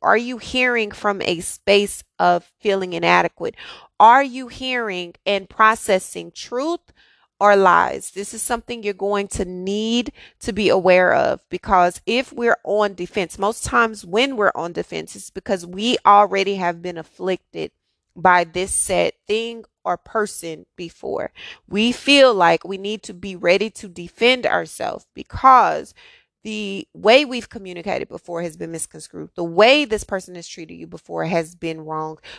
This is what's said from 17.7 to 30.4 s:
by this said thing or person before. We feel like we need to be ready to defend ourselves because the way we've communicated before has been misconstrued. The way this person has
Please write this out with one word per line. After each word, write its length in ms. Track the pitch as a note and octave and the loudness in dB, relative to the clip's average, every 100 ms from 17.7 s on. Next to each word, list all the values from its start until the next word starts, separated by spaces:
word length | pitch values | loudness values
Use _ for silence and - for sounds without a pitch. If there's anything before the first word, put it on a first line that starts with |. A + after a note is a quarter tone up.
| _ _ _ _ | _ _ _ _
by 300 | F3+ F3+ F3+ | 0 4 4
this 260 | E3+ F3 F#3+ | 2 -4 -4
said 440 | - - F3+ E3+ - - | -4 -2 0 0 -2 -4
thing 380 | G#3+ A#3 A#3 - _ | -4 -4 -10 -18 _
or 140 | - F3 | -6 -6
person 720 | - A3+ G#3 - E3+ D#3+ F3+ - | -4 -4 -4 -6 -12 -12 -16 -16
before. 560 | E3+ - - - - - - - _ | -16 -12 -8 -8 -8 -12 -20 -20 _
We 240 | G3+ A#3 | -2 0
feel 440 | A#3+ - C#4 C4 | 0 2 6 6
like 300 | G3+ E3+ E3+ | 6 2 2
we 120 | F3 F#3+ | -2 -10
need 260 | G3+ G#3+ | -8 -10
to 100 | - | -12
be 200 | F3+ G3 | -14 -12
ready 360 | F3+ F3 F#3+ G#3+ | -4 2 2 0
to 180 | - G3+ | -8 -16
defend 580 | F3 F3 - A#3 B3+ - | -16 -16 0 2 2 0
ourselves 600 | F3 E3 - - - - | -2 -4 -8 -8 -8 -14
because 800 | - - - C4 B3+ F3+ D3+ D3 _ - _ _ _ | -20 -14 2 6 6 6 0 -8 _ -20 _ _ _
the 440 | G#3+ G#3+ G3+ G3 - | -12 -8 -8 -10 -12
way 320 | E3 G#3 B3+ | -2 4 6
we've 240 | C#4+ B3 - | 4 -4 -10
communicated 600 | - F#3+ F3 G3 - - | -14 -14 -12 -6 -6 -6
before 340 | - - E3+ | -12 -12 -8
has 140 | E3+ D#3+ | -8 -10
been 160 | E3 | -12
misconstrued. 580 | E3 - D#3 - F3 D#3+ - | -10 -12 -14 -18 -16 -14 -8
The 80 | |
way 400 | E3+ E3 A3+ D4 | -2 4 6 6
this 180 | C4+ G#3+ | 2 -4
person 320 | - G3 F#3 | -4 -8 -8
has 140 | F3+ | -16